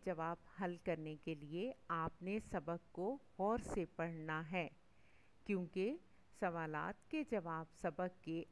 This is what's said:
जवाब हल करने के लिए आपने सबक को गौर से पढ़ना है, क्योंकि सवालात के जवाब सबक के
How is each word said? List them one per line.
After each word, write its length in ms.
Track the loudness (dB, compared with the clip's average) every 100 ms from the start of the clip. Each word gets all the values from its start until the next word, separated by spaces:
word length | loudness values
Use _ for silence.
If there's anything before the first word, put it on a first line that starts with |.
| 0
जवाब 320 | 0 0 -2 -6 -2
हल 180 | -2 0 0
करने 300 | 0 -2 -6
के 180 | -4 -4
लिए 380 | -4 -2 -2 -4 -2
आपने 480 | 0 0 -2 -2 -2
सबक 400 | 0 -2 0 -2 -4
को 200 | -2 0 -2 -6 0
गौर 240 | 2 4
से 220 | 2 0 0 0
पढ़ना 420 | -2 -2 -2 -2 0
है, 220 | 0 0 -4 -20 -20 -20 -20 -20 -10 0
क्योंकि 400 | 2 2 2 2 0 -6 -20 -14 0
सवालात 560 | 0 2 0 0 0 -4 -4
के 120 | -2 0
जवाब 360 | 0 0 -2 -4 -2
सबक 380 | -2 0 -2 -2
के 180 | -4 -2 -4